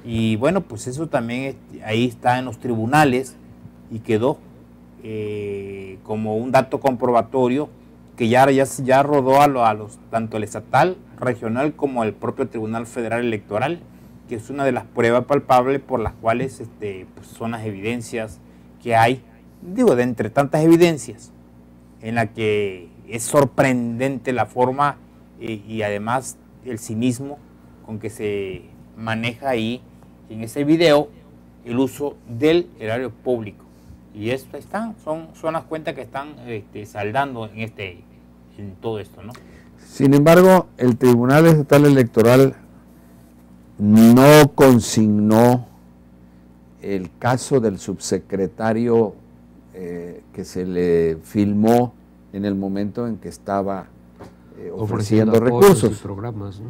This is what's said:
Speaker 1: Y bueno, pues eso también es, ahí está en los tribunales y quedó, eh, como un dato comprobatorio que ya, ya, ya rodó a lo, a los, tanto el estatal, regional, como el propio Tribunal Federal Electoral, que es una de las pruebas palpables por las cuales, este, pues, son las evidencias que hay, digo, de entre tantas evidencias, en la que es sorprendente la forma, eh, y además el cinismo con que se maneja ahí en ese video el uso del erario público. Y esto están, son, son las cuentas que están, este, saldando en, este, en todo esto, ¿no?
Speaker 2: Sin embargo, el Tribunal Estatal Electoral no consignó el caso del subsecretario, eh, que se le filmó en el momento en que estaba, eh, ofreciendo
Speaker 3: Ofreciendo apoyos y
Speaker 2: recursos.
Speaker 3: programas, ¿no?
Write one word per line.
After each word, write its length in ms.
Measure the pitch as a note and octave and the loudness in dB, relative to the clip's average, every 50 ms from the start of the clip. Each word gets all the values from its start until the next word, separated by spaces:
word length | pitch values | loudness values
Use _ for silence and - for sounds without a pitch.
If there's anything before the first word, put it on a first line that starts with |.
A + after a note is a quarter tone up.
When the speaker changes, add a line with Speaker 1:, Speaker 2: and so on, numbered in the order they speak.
| _ | _
Speaker 1:
Y 320 | A#2+ A#2 A2+ A2+ A2 A2 | -6 -4 -2 -2 -2 -2
bueno, 240 | G#2+ B2 D3+ F#3 G3 | 0 0 0 0 0
pues 260 | F3+ - - G#2+ - | -4 -6 -14 -12 -12
eso 220 | B2+ B2 C#3 E3 D#3+ | -12 -10 -10 -8 -4
también 340 | - C3+ A#2 A#2 A#2+ B2+ C3+ | -4 -4 -4 -4 -8 -8 -8
es, 380 | C3+ C3 - - - - - | -10 -12 -14 -20 -20 -20 -16
ahí 220 | - G#2+ A2 A2+ B2 | -8 -4 -2 -2 -2
está 340 | B2+ A#2 - - B2 B2 B2+ | -2 -4 -4 -2 -2 -2 -2
en 60 | C3 | -4
los 140 | B2+ A#2 - | -8 -12 -10
tribunales 800 | - B2 A#2 A2 G#2+ A#2 C#3+ D3+ D#3 C#3 B2 B2+ C#3 - - - - - - - - - - - - - | -8 -6 -4 -4 -4 0 2 2 2 2 0 -2 -4 -8 -16 -20 -20 -20 -20 -20 -20 -20 -20 -20 -18 -16
y 100 | A#2 A2 | -16 -14
quedó, 380 | - - A2+ G#2+ A#2 C#3 D3+ - - - - - - _ - _ - - - - | -4 -2 -2 0 0 -2 -4 -4 -12 -20 -20 -20 -20 _ -20 _ -20 -20 -20 -20
eh, 960 | - A2+ A2 A2 G#2+ G#2 G#2 G#2 G#2 G2+ G2+ G2 G2 G2 G2 G2 F#2+ F#2+ F#2+ - | -16 -12 -10 -10 -10 -8 -8 -8 -8 -10 -10 -10 -12 -14 -14 -14 -16 -18 -20 -20
como 340 | _ - A2 G#2+ A2 G#2+ G#2+ | _ -10 -8 -6 -6 -4 -6
un 160 | A2 A#2+ C3 | -6 -6 0
dato 260 | B2 C3 A#2+ - D3 B2+ | 0 0 0 0 -8 -4
comprobatorio 920 | - C#3 B2+ A2+ B2+ B2 A#2+ A#2 G#2+ - - C3 B2+ B2 B2+ C#3+ D3+ - - - - - - - - - - | -2 -4 -2 -2 -2 0 0 0 0 -2 -2 -2 0 0 -2 -4 -6 -8 -14 -20 -20 -20 -20 -20 -20 -20 -8
que 120 | - B2 A2 | -4 -2 2
ya, 200 | A#2+ B2 C3+ C#3 | 4 4 4 4
ya, 140 | C#3 C3+ C3+ | 4 2 0
ya 380 | C3 - - C3+ B2 B2+ C3+ | -2 -4 -8 0 2 2 4
rodó 380 | C#3+ D3 D3 C#3+ B2+ C3 C3 C#3 | 4 2 0 0 2 4 4 6
a 80 | D3 C#3+ | 4 4
lo, 160 | C#3 B2+ A#2 | 4 2 0
a 80 | A2+ | 0
los, 260 | G#2+ G#2+ G#2+ G#2 - - - - | 0 -2 -8 -16 -18 -20 -18 -6
tanto 260 | A2+ A2+ A2+ A2 A2 | -6 -6 -6 -4 -6
el 80 | A2 G#2+ | -8 -8
estatal, 540 | G2+ - - - - - C3 D#3 F3+ F#3 - - - - - | -8 -10 -14 -10 0 2 2 2 2 -2 -8 -16 -20 -14 -6
regional, 560 | B2 B2+ A#2+ A#2 A#2+ A2 A2+ B2 C#3+ D#3 D3 | -6 -6 -6 -4 -6 -6 -4 -2 -4 -4 -4
como 300 | - D3 C#3 C3 A#2+ A2+ | -4 -6 -4 -4 -4 -4
el 80 | G#2+ | -4
propio 360 | G2+ - A#2 A#2+ A#2 - C3 A#2 | -6 -6 -8 -8 -6 -6 -8 -6
Tribunal 380 | - A#2+ A2 G#2+ A2+ A2+ A#2 | -6 -10 -8 -6 -8 -8 -10
Federal 380 | A#2 - B2+ A#2 A2 A2+ A#2 A#2+ | -10 -10 -8 -6 -4 -4 -4 -2
Electoral, 560 | A#2+ A2 G#2 - - G#2 G#2+ B2 D3 E3+ E3+ - - - - - - - - - - | -4 -4 -6 -8 -8 -6 -4 -4 -4 -6 -8 -14 -20 -20 -20 -20 -20 -20 -20 -16 -12
que 60 | A#2+ | -12
es 140 | A2 G#2+ - | -12 -12 -12
una 140 | C3+ C#3+ C#3 | -8 -4 -2
de 80 | C3+ | -2
las 120 | B2 A#2 A#2 | -2 -4 -8
pruebas 400 | - - B2 A#2 A#2 A#2 B2 A#2+ | -8 -4 -2 0 2 2 0 0
palpables 560 | - D3 C#3+ C#3 - C3 B2+ B2 C3 C#3 C#3 | 0 -2 -2 0 2 2 2 2 0 -4 -4
por 200 | - - C3 A#2 | -4 -6 -6 -6
las 120 | G#2+ G#2+ | -6 -6
cuales, 480 | - - - A2 A#2 A#2+ C3 C3+ - - | -8 -6 -4 -4 -2 -2 -4 -8 -10 -14
este, 460 | A#2+ G#2 - - G#2+ G#2 F#2+ F#2 F#2 - _ | -18 -20 -16 -12 -12 -12 -12 -12 -18 -20 _
pues, 120 | - - | -20 -20
son 260 | - - - A#2 A2+ | -20 -16 -12 -10 -10
las 120 | A#2 A2+ A2 | -10 -8 -10
evidencias 760 | A2 G2+ F#2+ G2 A2 A#2+ B2 A2+ - B2+ A2+ A2 A2 - - - - - - - - - _ | -10 -10 -8 -8 -8 -8 -8 -10 -10 -10 -10 -10 -10 -14 -20 -20 -20 -20 -20 -20 -20 -20 _
que 120 | - A#2+ A2+ | -6 -2 2
hay, 280 | A2+ A2+ A#2+ C3 B2 _ _ _ _ _ - _ _ | 2 2 2 0 -4 _ _ _ _ _ -20 _ _
digo, 340 | - F3 F#3 A#3+ B3+ G#3 C#3 | -16 -10 -2 2 2 4 4
de 60 | A#2+ | 2
entre 260 | B2 B2+ A#2+ - A2 A2 | 0 -2 -2 -4 -6 -2
tantas 340 | - C#3 C#3+ C#3 - D#3 | -2 -2 -2 0 0 2
evidencias, 680 | D#3 E3 E3 E3 F3 E3+ D#3+ C#3 - - G#2+ - - - - - _ _ _ - _ _ _ _ _ _ - _ | 4 4 6 6 4 2 2 -4 -10 -16 -18 -18 -20 -20 -20 -20 _ _ _ -20 _ _ _ _ _ _ -20 _
en 120 | - A2 A#2 | -10 -6 -2
la 120 | A#2 A2+ G#2+ A#2 | -2 -4 -4 -4
que 560 | A#2 A2 G#2+ G#2 G#2 G#2 G2 F#2 F2+ F2 E2 - - - - | -4 -2 0 0 0 -2 -4 -8 -12 -18 -20 -20 -20 -18 -12
es 140 | A2+ A#2 | -12 -10
sorprendente 1080 | - - - D3 C#3+ B2 - - C#3 C3+ B2+ B2 A#2+ A#2 A#2 A#2 C3 C#3 C#3 B2 - C3+ B2+ | -8 0 2 2 2 2 0 0 0 0 0 -2 -4 -6 -6 -4 -4 -4 -6 -6 -6 -6 -4
la 100 | A#2 G#2+ | -4 -4
forma, 540 | - - B2+ B2 B2+ C3 C#3 C#3+ C#3+ C3+ - - _ _ _ _ _ _ - | -4 0 0 0 0 0 -2 -2 -4 -4 -8 -20 _ _ _ _ _ _ -16
eh, 200 | A#2+ A2 A2 G#2 G2+ | -12 -10 -10 -12 -12
y 160 | G#2+ A2 A2 | -12 -8 -6
además 540 | G#2+ G#2 G#2 G2+ G#2 A2+ B2 C3+ B2+ - - _ _ _ _ - - | -4 -4 -4 -6 -4 -4 -4 -4 -6 -8 -18 _ _ _ _ -20 -14
el 140 | B2+ A#2+ A2 | -12 -12 -12
cinismo 600 | - - A2+ G#2+ A#2+ B2+ A#2+ A#2+ C3+ C#3 C#3+ - - _ - _ _ - - _ - | -10 -10 -8 -4 -2 -4 -4 -4 -10 -14 -14 -18 -20 _ -20 _ _ -20 -20 _ -16
con 140 | - A2 G#2 | -14 -14 -12
que 100 | A2 G#2+ | -12 -14
se 540 | G#2+ - A2 G#2 G2+ G2+ G2 F#2+ F2+ F2 - - - - - - - | -12 -8 -8 -6 -6 -6 -8 -10 -12 -14 -18 -20 -20 -20 -20 -20 -18
maneja 520 | A2 A2+ A2+ A2+ A2 A2+ A#2+ A2+ - C#3 C#3 | -14 -8 -8 -6 -6 -6 -8 -8 -6 -6 -4
ahí 320 | B2+ A#2 A2 A2+ B2 B2 - - - - - - _ _ - - | -4 -4 -4 -6 -8 -10 -14 -20 -20 -20 -20 -20 _ _ -20 -18
en 120 | A2 A2 | -14 -14
ese 200 | A2+ A2+ - D3 | -14 -10 -8 -6
video 460 | C#3+ D3 D#3+ E3 E3+ D#3+ D3 D3 D3 - - - - - - - - - _ _ - | 0 0 0 2 4 4 4 2 2 -2 -12 -20 -20 -20 -20 -20 -20 -20 _ _ -12
el 140 | A#2+ A#2 B2 | -6 -2 -2
uso 380 | C3+ B2+ - - D3 C#3+ - - - - | -2 -4 -4 -8 -10 -10 -10 -12 -18 -14
del 400 | A#2+ A#2 C#3+ D#3 E3 F3 F3 - - - | -8 -2 0 2 2 2 0 -4 -14 -12
erario 320 | A2+ G#2+ A2 B2 C3 A#2 | -8 -6 -6 -6 -6 -8
público. 540 | A2 - - B2+ B2+ A#2 G#2+ G2+ - - - - - _ _ - - - - - - | -12 -10 -6 -6 -4 -4 -6 -12 -16 -18 -20 -20 -20 _ _ -20 -20 -20 -20 -20 -14
Y 160 | G#2+ G#2 A#2 | -8 -6 -6
esto 260 | B2+ G3+ - - - | -6 -6 -8 -14 -18
están, 380 | C#3+ A#2+ - - G3+ A3+ A3+ - - | -18 -14 -10 -8 -8 -8 -8 -12 -12
son, 260 | - D#3 D#3 E3 E3 D#3+ - | -8 -8 -8 -8 -10 -18 -18
son 200 | - - D#3+ D#3+ | -8 -8 -6 -6
las 100 | D#3+ - | -6 -8
cuentas 300 | - D#3+ D#3+ D#3 E3 D3+ | -8 -12 -10 -8 -10 -10
que 80 | C3+ | -10
están, 340 | A#2+ A#2 - C3+ C#3 D3+ D3 B2 A#2+ | -16 -14 -12 -14 -14 -14 -18 -20 -14
este, 400 | A#2+ A#2 G#2 G2 _ - G#2+ G#2 | -12 -12 -12 -12 _ -18 -18 -18
saldando 600 | G2 - G#2+ G2+ G#2 G#2+ C3 C#3+ C#3 B2+ A2+ A2 | -14 -12 -10 -8 -6 -4 -4 -4 -4 -8 -12 -12
en, 120 | G#2+ G2+ A2 | -14 -10 -12
este, 420 | A2+ A2 - - G2+ F#2 F2 - - _ - - _ _ _ _ - - _ | -12 -12 -10 -14 -14 -14 -14 -18 -20 _ -20 -20 _ _ _ _ -20 -20 _
en 200 | - G#2 G2 F#2+ F#2 | -18 -18 -18 -18 -12
todo 200 | - A#2 A2 G#2 | -10 -8 -8 -8
esto, 220 | F#2 F2 - - F#2 | -12 -16 -20 -20 -20
¿no? 80 | G#2+ B2 - - - - - - - _ - - | -20 -20 -20 -20 -20 -20 -20 -20 -20 _ -20 -20
Speaker 2:
Sin 300 | - - - C#3 C#3 C#3 | -20 -4 0 2 4 4
embargo, 540 | C#3+ D3 D#3+ E3 F3+ F#3 F#3 F#3 F3+ - - - | 6 6 6 8 8 8 8 6 6 2 -2 -6
el 200 | - B2 B2 A2+ A2+ | -2 0 0 0 4
Tribunal 480 | C3 B2 B2 A#2 A#2+ B2+ C3+ D3+ D#3+ | 4 4 4 4 4 4 4 6 6
Estatal 380 | E3 D#3+ D3+ C#3+ - D3 C#3+ D3 | 6 6 4 4 4 4 6 6
Electoral 720 | D3 C#3+ C3 A#2+ A#2 - A#2 G#2+ A#2 B2 C3 C3+ C3+ - - - - - - - - - - - - - - _ _ _ _ - _ - _ _ - - | 6 6 4 2 2 2 4 4 6 6 6 6 4 2 -6 -20 -20 -20 -20 -20 -20 -20 -20 -20 -20 -20 -20 _ _ _ _ -20 _ -20 _ _ -20 -8
no 760 | - G#2 G#2 G#2+ A2 A2+ A2+ A#2+ B2+ C3+ D3 D3+ D3+ D3 C#3 - | -2 2 4 6 8 8 8 8 10 10 10 10 10 10 8 6
consignó 1120 | - C#3+ C3+ B2+ A#2 G#2+ - - A#2 A2 G#2+ G#2 G#2 G#2 G#2+ G#2+ A2+ A#2+ A#2+ B2 B2+ A#2+ - - - _ - _ _ _ _ - _ - _ _ - _ - _ _ _ _ - _ | 6 6 8 8 6 4 0 0 2 2 2 2 2 2 4 6 6 6 6 4 2 -2 -10 -20 -20 _ -20 _ _ _ _ -20 _ -20 _ _ -20 _ -20 _ _ _ _ -20 _
el 300 | - F#2+ G2+ F#2+ F2+ D#2 - - | -8 -6 -6 -6 -6 -10 -12 -4
caso 400 | - A#2+ C3 B2 - - D3+ C3+ | -2 -2 -2 -2 -2 0 0 0
del 220 | A2+ A2 G2 F2+ | 0 0 -4 -4
subsecretario, 1300 | - - F#2+ - - - G2+ F#2 - _ G2+ G2 F#2+ F2+ - - A2 A2+ A2 A2+ A#2+ A#2+ A2+ A#2 A2 G2+ F#2 - - _ - _ - _ _ - _ _ - | -8 -10 -10 -10 -4 -4 -4 -4 -4 _ -4 -4 -4 -4 -4 -4 -2 -2 0 0 0 2 2 2 2 0 -4 -14 -20 _ -20 _ -20 _ _ -20 _ _ -18
eh, 480 | F#2 F#2 F2 F2 F2 E2+ F2 E2 - - _ | -14 -12 -12 -12 -12 -12 -14 -16 -20 -20 _
que 120 | - - F#2 | -14 -14 -14
se 200 | - - F#2 F#2 | -10 -8 -8 -6
le 520 | F#2 F2+ F2 F2+ F2 E2+ E2+ E2 E2 D#2+ D#2+ D#2 | -4 -2 -2 0 2 2 2 2 0 -2 -4 -10
filmó 680 | - - G#2 G#2 G2+ G#2 G#2 G#2+ A2+ A#2 A#2+ B2 A#2+ _ _ _ _ _ _ _ _ | -6 -2 0 0 0 2 2 2 4 4 2 2 -2 _ _ _ _ _ _ _ _
en 120 | - G2 G2 | -12 -6 -6
el 100 | G2+ G2+ | -4 -4
momento 540 | G2 G2 G2 G2 G2 G#2 G#2 G2 A#2+ A#2+ A#2 | -4 -6 -6 -6 -6 -6 -8 -8 -8 -8 -8
en 80 | A2 | -10
que 120 | F#2+ - F2 | -10 -12 -16
estaba, 580 | - - _ - G2 G2 F#2+ G2 G2 F#2 E2+ - - - - - _ - - - - _ _ - - - | -18 -16 _ -6 -4 -4 -4 -4 -8 -10 -12 -18 -20 -20 -20 -20 _ -20 -20 -20 -20 _ _ -20 -20 -18
eh, 100 | - - | -16 -14
ofreciendo 600 | - - A2+ G#2 - G#2+ G#2+ - A2 A2 A2 A2 | -10 -8 -6 -6 -4 -6 -2 0 2 2 2 4
Speaker 3:
Ofreciendo 40 | A2 A2+ | 2 2
apoyos 400 | A2+ B2+ A#2+ A#2+ C3 G3+ F#3 - | 2 2 4 6 6 6 6 6
y 40 | |
Speaker 2:
recursos. 160 | - A2 G#2 - | 2 -2 -2 -4
Speaker 3:
programas, 600 | - G2+ G2+ F#2+ G#2+ A#2 A2 G#2 G2+ G2+ G2 G2+ | -10 -14 -12 -10 -10 -12 -10 -10 -12 -12 -14 -14
¿no? 80 | G#2+ | -16